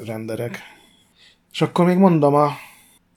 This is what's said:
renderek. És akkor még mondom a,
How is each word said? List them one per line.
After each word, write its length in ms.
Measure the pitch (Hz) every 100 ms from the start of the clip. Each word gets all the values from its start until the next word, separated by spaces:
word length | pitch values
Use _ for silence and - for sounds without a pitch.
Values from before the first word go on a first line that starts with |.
| 113
renderek. 520 | 110 113 110 117 95 - - _ _ _ _ _ _ _
És 100 | -
akkor 220 | 151 - 175
még 100 | 180
mondom 380 | 190 165 143
a, 180 | 147 147 139 - - _ _ _